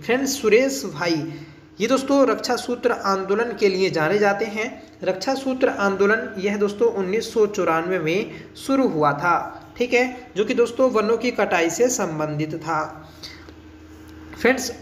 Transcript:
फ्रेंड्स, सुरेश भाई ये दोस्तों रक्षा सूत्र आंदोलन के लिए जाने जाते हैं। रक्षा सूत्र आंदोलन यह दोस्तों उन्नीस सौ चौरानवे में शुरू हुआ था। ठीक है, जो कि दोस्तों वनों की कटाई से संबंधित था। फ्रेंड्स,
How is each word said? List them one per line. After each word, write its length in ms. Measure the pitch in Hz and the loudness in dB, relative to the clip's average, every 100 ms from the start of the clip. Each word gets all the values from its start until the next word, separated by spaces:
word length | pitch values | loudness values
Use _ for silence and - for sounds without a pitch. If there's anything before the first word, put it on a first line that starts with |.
फ्रेंड्स, 400 | - 254 262 - | -2 0 0 -2
सुरेश 400 | 214 220 262 262 190 | 4 4 4 -2 -8
भाई 360 | 147 175 160 139 - - - - - | -6 -2 -2 -4 -10 -16 -20 -20 -4
ये 80 | 220 | 0
दोस्तों 380 | 269 269 277 247 | 0 2 4 4
रक्षा 280 | 208 - 240 | 2 -2 -4
सूत्र 360 | - 240 233 | -2 -2 0
आंदोलन 640 | 220 196 190 185 214 240 202 | 0 0 -2 0 0 -2 0
के 80 | 202 | 0
लिए 200 | 185 190 | 2 2
जाने 280 | 156 156 208 | 2 2 4
जाते 260 | 202 202 220 | 2 2 -2
हैं। 360 | 214 240 - - - | -4 -6 -8 -18 -6
रक्षा 300 | 185 185 269 269 | -4 -2 -2 -2
सूत्र 340 | 269 254 254 | -2 0 0
आंदोलन 600 | - 196 190 202 226 240 190 | 2 0 2 4 2 0 -4
यह 200 | 202 208 | -2 0
दोस्तों 340 | 202 - 233 | -2 2 0
उन्नीस 380 | 196 185 220 226 | 2 -2 -2 -2
सौ 120 | 233 208 | 0 2
चौरानवे 520 | 202 170 165 175 185 | 2 2 2 0 -2
में 320 | 156 185 233 - - - | 0 -2 -4 -10 -16 -12
शुरू 300 | - 269 233 | -2 2 2
हुआ 240 | 160 147 | 2 0
था। 500 | 143 175 160 - - - - | 2 0 0 -2 -12 -18 -6
ठीक 160 | 247 | 0
है, 380 | 247 254 - - 185 | 2 2 -2 -8 -4
जो 100 | 214 | 0
कि 80 | |
दोस्तों 360 | 247 233 - 262 | 2 0 2 2
वनों 260 | 214 208 226 | 2 2 0
की 140 | 247 | 0
कटाई 380 | 240 196 175 165 | 0 0 2 0
से 200 | - 254 | 2 0
संबंधित 640 | 240 180 156 151 147 156 165 | 2 -4 -4 -4 -4 -6 -6
था। 460 | 165 156 151 - - - - - - - - - - - - - - - | -4 -4 -4 -10 -20 -20 -20 -18 -20 -20 -20 -20 -20 -20 -20 -20 -18 -2
फ्रेंड्स, 340 | 233 254 - - | 2 2 -2 -4